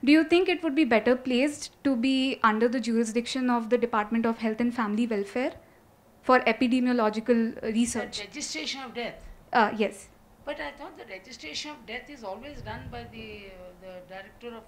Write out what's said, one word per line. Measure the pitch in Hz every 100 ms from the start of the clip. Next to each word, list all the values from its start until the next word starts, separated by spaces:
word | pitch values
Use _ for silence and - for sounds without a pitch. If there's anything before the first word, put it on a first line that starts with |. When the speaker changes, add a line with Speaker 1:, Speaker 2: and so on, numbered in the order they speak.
Speaker 1:
Do | 247
you | 311
think | 320 339 370
it | 339
would | 320
be | 277
better | 294 226 214
placed | 247 254 247 285 294 - _
to | 277
be | 254 247 262 262 254
under | 226 214 240
the | 254
jurisdiction | 226 226 233 220 240 262 254
of | 240 226
the | 240
Department | 233 226 208 233 233
of | 226
Health | 233 220
and | 240
Family | 240 220 208 233
Welfare | 214 196 247 269 339 - - _ _ _ -
for | - 254
epidemiological | 247 220 254 254 247 247 214 214 226 233 226 -
research? | 226 220 233 233 208 -
Speaker 2:
The |
registration | 202 277 - 311 285 247
of | 262
death? | 226 226 - - - -
Speaker 1:
Uh, | - 214 220
yes. | 208 - - - - -
Speaker 2:
But | - 302
I | 294
thought | 247 302 381
the | 370
registration | 190 196 247 311 294 302
of | 285 208
death | 240 240
is | 285
always | 214 196 269 294
done | 208 226 240
by | 240 233
the, | 226 220 208 196
uh, | 185 180 180
the | 185 180 180
director | 190 202 - 240
of, | 226